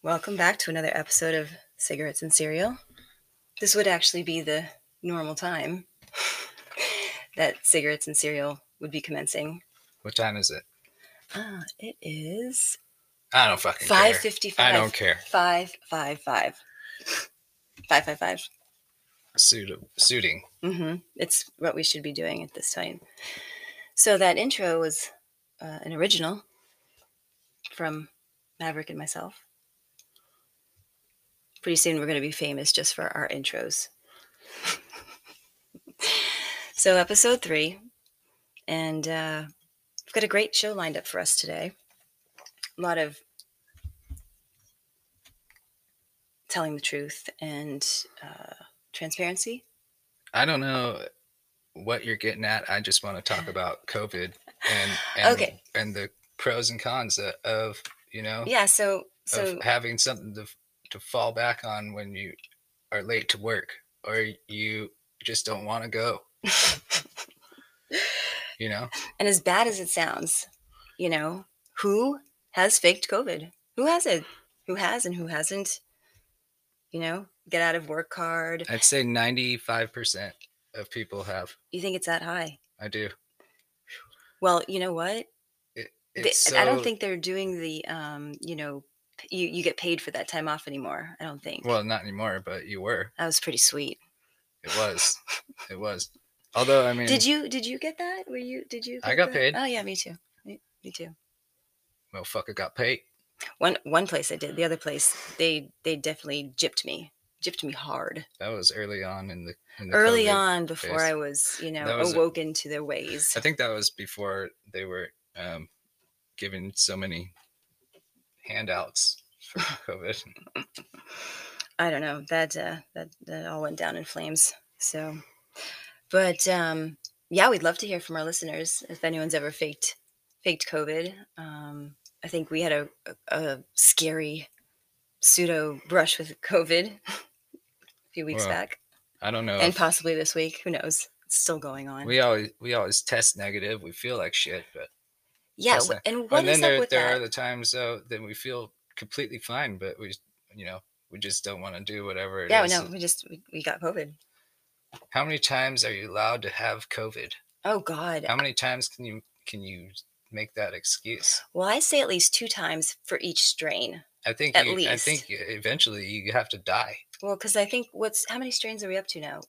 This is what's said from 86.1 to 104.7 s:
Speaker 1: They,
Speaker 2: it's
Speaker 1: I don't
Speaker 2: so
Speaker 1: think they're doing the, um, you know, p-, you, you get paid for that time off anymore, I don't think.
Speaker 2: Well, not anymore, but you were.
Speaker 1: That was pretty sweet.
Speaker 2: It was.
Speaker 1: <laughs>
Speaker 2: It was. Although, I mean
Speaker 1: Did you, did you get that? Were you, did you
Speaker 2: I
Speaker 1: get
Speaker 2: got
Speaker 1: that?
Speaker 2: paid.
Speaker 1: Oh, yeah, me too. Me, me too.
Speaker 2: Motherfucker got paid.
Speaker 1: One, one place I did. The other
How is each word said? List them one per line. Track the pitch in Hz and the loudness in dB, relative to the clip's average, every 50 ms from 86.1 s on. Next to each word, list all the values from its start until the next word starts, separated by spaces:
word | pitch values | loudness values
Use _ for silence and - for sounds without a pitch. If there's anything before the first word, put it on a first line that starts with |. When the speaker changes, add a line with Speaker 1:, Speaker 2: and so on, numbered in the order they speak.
| _ | _
Speaker 1:
They, | - | 0
Speaker 2:
it's | - - - - - - 135 | 2 2 4 6 4 6 6
Speaker 1:
I | - - | 6 6
don't | 254 269 254 | 6 4 4
Speaker 2:
so | 240 | 2
Speaker 1:
think | 240 220 208 | -2 -2 -2
they're | 220 196 185 | -4 -4 -4
doing | 175 151 185 185 190 196 190 180 170 | -4 -4 -4 -4 -2 -2 -4 -4 -4
the, | 165 165 156 156 - | -4 -6 -6 -6 -8
um, | - 165 160 151 147 151 147 147 147 143 143 | -8 -8 -8 -8 -8 -10 -10 -10 -12 -12 -10
you | - 170 170 | -10 -8 -8
know, | 151 151 147 139 139 - _ _ _ _ _ _ | -6 -6 -8 -8 -10 -14 _ _ _ _ _ _
p-, | - - - - | -20 -14 -8 -4
you, | 180 180 - | -2 -2 -2
you | - 175 165 | -2 0 0
get | 170 - | 0 -2
paid | - - 180 170 170 | 0 -2 -2 -2 -2
for | - - | -2 -6
that | - - - | -6 -6 -6
time | - - 160 156 | -4 -4 -4 -2
off | 156 151 156 - | -2 -4 -4 -6
anymore, | 151 139 139 127 87 71 - 160 165 170 _ | -10 -10 -8 -8 -6 -6 -8 -8 -10 -12 _
I | 156 | -12
don't | 160 147 139 | -12 -12 -12
think. | - - - - - | -12 -10 -10 -6 -2
Speaker 2:
Well, | 120 120 107 104 | 0 0 0 2
not | 110 110 104 87 | 0 -4 -4 -4
anymore, | 104 98 101 110 107 95 95 92 | -8 -6 -4 -4 -4 -4 -4 -6
but | - 92 92 - | -8 -10 -10 -8
you | - 104 95 | -10 -10 -6
were. | 92 107 120 87 98 110 _ | -4 -2 -2 -2 -4 -6 _
Speaker 1:
That | - 165 | -6 -2
was | 165 151 - | 0 0 0
pretty | - - - - | 0 0 2 4
sweet. | - - - 143 143 - - _ _ _ _ _ _ _ _ _ _ _ _ _ - | 4 4 4 0 -6 -6 -8 _ _ _ _ _ _ _ _ _ _ _ _ _ -8
Speaker 2:
It | 85 - | -4 0
was. | 107 110 104 90 85 - - - - - | 0 0 0 2 2 2 2 2 0 -6
Speaker 1:
<laughs> | - - - - - - - - - | -8 -8 -8 -8 -14 -20 -18 -16 -14
Speaker 2:
It | 98 92 | -10 -6
was. | 104 107 101 90 - - _ _ _ _ _ _ _ _ - | -4 -4 -4 -4 -6 -8 _ _ _ _ _ _ _ _ 0
Although, | 120 127 131 139 135 127 | 2 6 8 8 8 8
I | 123 120 | 6 2
mean | 120 120 | 2 2
Speaker 1:
Did | 117 262 254 - | 4 4 4 6
you, | 262 294 302 285 - | 4 4 2 2 -2
did | 240 262 220 | -4 -4 -4
you | 233 254 269 | -4 -6 -6
get | - 311 320 | -6 -8 -6
that? | - 349 349 381 381 370 - | -6 -6 -6 -6 -8 -8 -8
Were | 254 | -8
you, | 254 247 247 254 262 - _ | -8 -8 -8 -10 -10 -10 _
did | - 233 226 | -10 -10 -8
you | 240 247 254 - | -10 -10 -6 -2
Speaker 2:
I | 110 | 0
Speaker 1:
get | 127 | 4
Speaker 2:
got | 151 180 | 4 4
Speaker 1:
that? | 262 254 | 4 4
Speaker 2:
paid. | 143 131 135 151 | 4 4 4 2
Speaker 1:
Oh, | - 269 | 2 -2
yeah, | 269 240 226 202 | -2 -2 -4 -4
me | 196 190 | -4 -6
too. | 180 - - - - _ _ _ _ _ | -6 -6 -8 -10 -16 _ _ _ _ _
Me, | 208 202 - _ _ _ _ _ | -18 -20 -20 _ _ _ _ _
me | 190 | -14
too. | - - 165 165 160 _ _ _ _ _ _ _ _ _ _ _ _ _ _ _ _ _ _ _ - | -12 -12 -12 -14 -16 _ _ _ _ _ _ _ _ _ _ _ _ _ _ _ _ _ _ _ -14
Speaker 2:
Motherfucker | 95 90 - - 107 - - 104 | -12 -10 -6 -6 -6 -6 -6 -8
got | - 95 - _ | -6 -8 -6 _
paid. | - 123 120 131 - _ _ _ _ _ _ _ _ - - - | 0 0 0 0 -2 _ _ _ _ _ _ _ _ -16 -16 -4
Speaker 1:
One, | _ - 180 - - _ | _ 2 2 2 0 _
one | 143 151 165 196 | 2 2 2 2
place | 185 175 147 143 - | 2 -2 -2 -2 -2
I | 170 | -4
did. | 156 151 147 - | -4 -6 -6 -2
The | - 165 | 0 0
other | 165 | 0